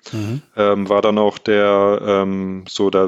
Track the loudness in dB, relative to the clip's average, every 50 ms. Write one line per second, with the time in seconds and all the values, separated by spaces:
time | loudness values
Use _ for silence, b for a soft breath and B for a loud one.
0 | -18 -12 -10 -8 -6 -6 -8 -8 -10 _ -4 -2 0 0 2 0 0 0 0 2
1 | 2 2 2 2 2 0 0 -2 -2 0 0 2 2 2 2 2 2 2 0 0
2 | 0 0 0 0 0 -2 -4 -6 -6 -6 -8 -10 -14 -12 -6 -2 -2 2 2 2
3 | 0